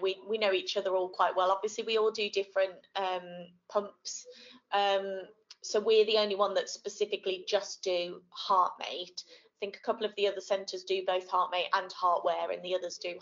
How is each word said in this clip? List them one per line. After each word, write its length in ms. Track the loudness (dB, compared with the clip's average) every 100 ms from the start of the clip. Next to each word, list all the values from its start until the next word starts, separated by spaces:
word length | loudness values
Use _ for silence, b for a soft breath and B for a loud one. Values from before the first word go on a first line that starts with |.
we, 160 | 0 -2 -2
we 100 | 0
know 140 | 2
each 240 | 2 0 -2
other 200 | 0 0
all 120 | 0
quite 280 | 2 2 4
well. 140 | 2
Obviously, 360 | 2 0 -4 -2
we 120 | 2
all 140 | 2
do 180 | 0 -2
different, 440 | -2 -2 0 -2 -2 -10 -4
um, 500 | -2 -2 -6 -12 -14 -20 -4
pumps. 560 | -2 -2 -6 -12 -12 -14 B B B _
Um, 480 | 2 4 2 0 -6 -10 -16 -20 -16
so 180 | -2 0
we're 260 | 6 6 6
the 120 | 4
only 180 | 2 2
one 180 | 2 2
that 140 | -2
specifically 760 | -6 -8 -4 -2 -2 -4 -4 0
just 340 | 0 0 -6
do 400 | -2 -2 -2 -8 -14 -8 2
HeartMate. 760 | 4 4 0 -8 -8 -10 -12
I 340 | -16 -18 _ _
think 160 | -8 -4
a 80 | -4
couple 200 | -2 -2
of 60 | 0
the 100 | 0
other 140 | 0
centres 420 | -2 -2 -2 -8
do 200 | -2 -2 0
both 220 | -2 0
HeartMate 400 | 0 2 0 0
and 160 | -2 -2
Heartwear, 640 | 0 2 2 2 0 -2
and 80 | -4 -4
the 100 | -4
others 220 | -4 -8
do 180 | -8 -6